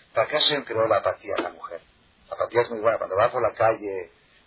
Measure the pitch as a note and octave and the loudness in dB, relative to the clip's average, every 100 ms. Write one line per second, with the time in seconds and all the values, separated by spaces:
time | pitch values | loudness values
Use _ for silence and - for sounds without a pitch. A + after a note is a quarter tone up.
0 | _ A2+ A2 D3 D3 D3 A#2+ A2 A2+ G2+ | _ -2 0 2 2 2 -2 0 2 2
1 | F#2+ - G2+ F#2 F2 E2 - E2+ _ _ | 0 -4 -6 -6 -6 -10 -14 -16 _ _
2 | _ _ _ - - A#2 A#2+ A2+ A2+ G#2 | _ _ _ -6 -2 0 0 0 0 0
3 | - F#2+ A#2 B2 G#2+ - A2 A2 G#2 F#2+ | -2 0 0 0 -2 2 2 2 -4 -8
4 | E2+ _ _ _ | -10 _ _ _